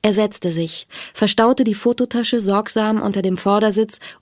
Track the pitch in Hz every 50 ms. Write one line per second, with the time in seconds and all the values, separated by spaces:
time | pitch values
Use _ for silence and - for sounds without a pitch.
0 | - 214 202 208 214 208 208 - - 180 165 165 165 165 - - - _ - -
1 | - - _ - 220 202 - - 226 233 262 - 262 220 208 202 - 240 240 -
2 | 247 247 - 240 233 - - 233 208 190 196 202 214 - - 226 214 214 220 214
3 | - 208 196 196 180 190 185 180 - 202 202 208 214 214 196 208 220 220 - -
4 | - - - -